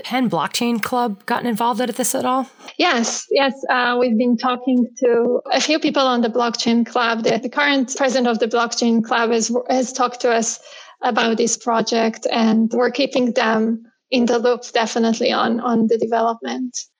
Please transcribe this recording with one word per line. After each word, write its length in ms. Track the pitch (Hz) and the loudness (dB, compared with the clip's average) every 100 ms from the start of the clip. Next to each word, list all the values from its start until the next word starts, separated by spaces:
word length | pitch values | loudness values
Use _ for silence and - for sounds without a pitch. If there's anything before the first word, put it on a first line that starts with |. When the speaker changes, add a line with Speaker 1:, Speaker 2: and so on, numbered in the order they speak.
| - | -2
Speaker 1:
Penn 240 | 247 240 | -2 0
Blockchain 520 | 165 185 - 240 233 | 0 -2 -2 -2 -2
Club 440 | - 247 240 196 - | -2 -2 -2 -4 -6
gotten 220 | 240 247 | -4 -2
involved 340 | 214 233 233 | 0 0 0
at 120 | 247 247 | -2 -2
this 180 | 247 262 | -2 -2
at 80 | |
all? 260 | 247 262 254 - - - | 0 -2 -4 -10 -10 -2
Speaker 2:
Yes, 480 | 349 247 226 - - | 0 0 -2 -6 -2
yes. 240 | 285 269 - - | 0 2 0 -2
Uh, 280 | 254 247 247 | 0 0 2
we've 180 | 247 220 | 2 2
been 200 | 247 233 | 2 2
talking 500 | 254 247 254 247 240 - | 0 -2 0 2 0 0
to 420 | 247 233 240 240 - | 2 2 2 -2 0
a 80 | 277 | -2
few 200 | - 302 | 0 0
people 240 | 311 277 | 0 2
on 180 | 262 240 | 2 2
the 80 | 233 | 0
Blockchain 560 | 240 240 226 240 233 226 | 0 -2 -2 0 2 2
Club. 400 | 247 233 226 226 | 0 0 0 0
The, 140 | 226 | -2
the 100 | 240 | -2
current 440 | 294 285 277 240 - | -2 2 2 0 0
president 300 | 277 262 247 | 0 2 2
of 120 | 220 | 0
the 80 | 226 | 0
Blockchain 560 | 240 233 - 233 233 | 0 0 0 2 2
Club 280 | 226 233 226 | 2 0 2
has, 200 | 233 226 240 - | 0 0 -2 0
has 220 | 262 254 | 0 0
talked 300 | - 247 247 | -2 -2 0
to 100 | 247 | 0
us 300 | 208 220 - - - - - | 0 0 -6 -14 -20 -20 -6
about 340 | 254 233 233 220 | -2 0 0 0
this 220 | 233 - | 0 -2
project, 680 | 240 226 220 233 226 220 - | -2 -2 0 0 0 -2 -2
and 400 | 247 226 226 226 | 0 2 4 2
we're 200 | 233 240 | 2 0
keeping 420 | 247 262 269 247 | 0 0 0 0
them 500 | 254 220 220 226 226 - _ _ | 0 0 2 0 -2 -8 _ _
in 160 | 254 233 | 0 2
the 120 | 240 | 2
loop 220 | 247 233 - | 2 0 -2
definitely 640 | 233 220 240 226 226 233 | -2 0 0 0 2 0
on, 260 | 220 226 226 | 0 0 0
on 280 | 240 226 220 | 0 0 2
the 100 | 226 | 2
development. 800 | 226 226 226 226 254 254 254 - - | 0 0 0 -2 -6 -6 -8 -10 -14